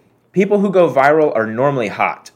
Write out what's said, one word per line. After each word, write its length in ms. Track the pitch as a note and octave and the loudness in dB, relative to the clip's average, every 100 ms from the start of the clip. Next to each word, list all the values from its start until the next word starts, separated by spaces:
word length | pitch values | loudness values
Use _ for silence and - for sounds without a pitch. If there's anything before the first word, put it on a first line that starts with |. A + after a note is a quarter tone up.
| _ _ _ | _ _ _
people 280 | F3+ G3+ G#3 | -2 0 0
who 100 | G3 | 0
go 180 | F3 E3 | 2 2
viral 440 | C3+ C#3 D#3 D3+ - | 2 2 2 2 0
are 120 | A2 | -4
normally 400 | A2+ C#3 C3+ G#2 | -2 -2 -2 -4
hot. 420 | F#2 F#2+ - - | -4 -4 -6 -16